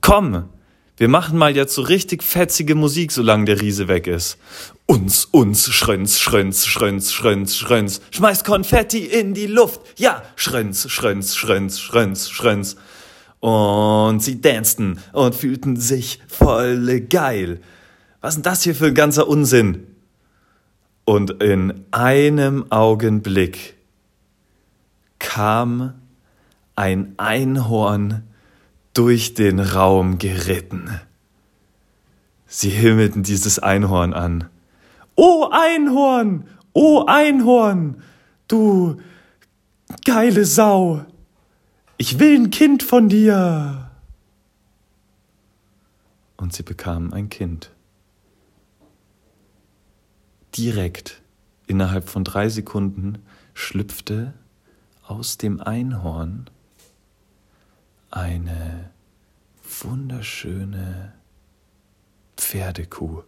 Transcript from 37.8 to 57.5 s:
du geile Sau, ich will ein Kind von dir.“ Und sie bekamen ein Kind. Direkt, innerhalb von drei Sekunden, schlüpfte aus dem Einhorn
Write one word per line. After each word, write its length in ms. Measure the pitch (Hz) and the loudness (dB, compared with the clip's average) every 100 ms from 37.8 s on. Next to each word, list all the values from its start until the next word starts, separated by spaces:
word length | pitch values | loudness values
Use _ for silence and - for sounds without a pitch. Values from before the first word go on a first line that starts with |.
| 156 127 - _ _ _ _ | -2 -6 -18 _ _ _ _
du 520 | 226 214 190 175 147 - - _ _ _ _ _ _ _ - | 2 4 4 2 -4 -12 -20 _ _ _ _ _ _ _ -4
geile 420 | - 226 233 202 196 | 0 2 4 4 2
Sau, 600 | 143 214 196 180 151 143 _ _ _ _ _ _ _ _ _ | 4 4 4 2 -2 -8 _ _ _ _ _ _ _ _ _
ich 220 | - 127 | -6 2
will 160 | 302 294 | 6 6
ein 140 | 226 | 4
Kind 340 | - 302 277 | 4 4 4
von 240 | - 247 220 | 4 4 6
dir.“ 840 | 208 214 196 180 160 143 135 131 - - - _ _ _ _ _ _ _ _ _ _ _ _ _ _ _ _ _ _ _ _ _ _ | 6 4 4 2 0 -4 -10 -14 -20 -20 -20 _ _ _ _ _ _ _ _ _ _ _ _ _ _ _ _ _ _ _ _ _ _
Und 180 | 90 | -12
sie 100 | - | -10
bekamen 500 | 85 - - 85 85 | -14 -12 -10 -8 -8
ein 160 | - 101 | -8 -12
Kind. 420 | - 92 80 - _ _ _ _ _ _ _ _ _ _ _ _ _ _ _ _ _ _ _ _ _ _ _ _ _ _ _ _ - | -10 -10 -10 -16 _ _ _ _ _ _ _ _ _ _ _ _ _ _ _ _ _ _ _ _ _ _ _ _ _ _ _ _ -8
Direkt, 640 | 117 104 90 90 - - _ _ _ _ _ | -6 -4 -6 -10 -20 -20 _ _ _ _ _
innerhalb 420 | 95 95 95 90 | -2 -2 -4 -6
von 140 | 95 | -8
drei 260 | 92 98 104 | -6 -4 -4
Sekunden, 680 | 110 104 104 98 98 98 104 _ _ _ | -4 -8 -6 -6 -6 -10 -12 _ _ _
schlüpfte 800 | - - - 104 - - 107 123 139 _ _ _ _ _ _ _ | -16 -10 -8 -10 -12 -10 -8 -10 -16 _ _ _ _ _ _ _
aus 260 | 104 120 - | -12 -12 -8
dem 220 | 110 92 | -8 -6
Einhorn 920 | - 113 127 120 87 80 82 104 127 _ _ _ _ _ _ _ _ _ _ | -8 -8 -8 -8 -8 -10 -10 -12 -16 _ _ _ _ _ _ _ _ _ _